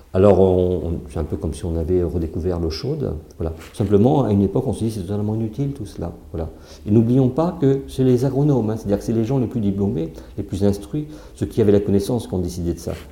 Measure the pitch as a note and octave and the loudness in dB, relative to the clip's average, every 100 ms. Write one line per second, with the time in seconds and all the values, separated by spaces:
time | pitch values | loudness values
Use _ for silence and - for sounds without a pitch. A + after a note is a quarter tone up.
0 | - G2 G2+ F#2 F#2+ F2+ F2+ F2+ E2 E2+ | -4 4 6 6 6 4 2 0 -2 -6
1 | - - D#2 - E2+ D2 F2+ E2 D#2+ F#2 | -6 -6 -4 -4 -4 -6 -4 -4 0 0
2 | E2+ F2 E2 - E2 F2 D#2+ - B2+ D#3 | 0 -2 -4 -4 -4 -2 -4 -4 -6 -4
3 | A2 D#2+ - - D#2+ E2 - - G2+ G2+ | -4 -6 -10 -8 -8 -8 -10 -4 2 4
4 | A#2 D3+ A2+ G2+ G2 C3 B2+ F#2 A2+ G#2 | 6 4 2 2 2 0 -2 -2 -4 -4
5 | F2 G#2 G#2 A2+ A2 A2 C#3 C#3 G2+ - | -6 -4 -4 -4 -4 -4 -6 -6 -10 -10
6 | E2+ - - E2+ D#2+ - - - - G#2+ | -10 -10 -10 -8 -8 -10 -20 -10 2 4
7 | A2+ B2+ B2+ B2 E3+ F3+ C3+ C3+ C3+ - | 4 4 2 2 -2 0 0 0 -2 0
8 | B2+ B2 C3+ C3 D3 C3 G#2+ A2 G2+ G2+ | 2 2 2 0 2 2 0 -2 -2 -2
9 | - A2+ A2+ C3+ A#2 A#2+ G2+ F#2+ G2 B2 | 0 0 0 0 -2 -2 -2 0 -2 -2
10 | D#3+ - - - G2 F2+ G2+ G2+ - D3+ | -6 -10 -14 -12 -8 -2 0 0 -4 -8
11 | D3+ - - - - - G#2 G2+ G2 G2 | -8 -12 -16 -8 -4 2 4 4 4 0
12 | G2 B2 - F#2 F2 F2 E2+ E2+ - E2 | 2 -4 -2 -4 -4 -4 -4 -4 -6 -10
13 | - | -12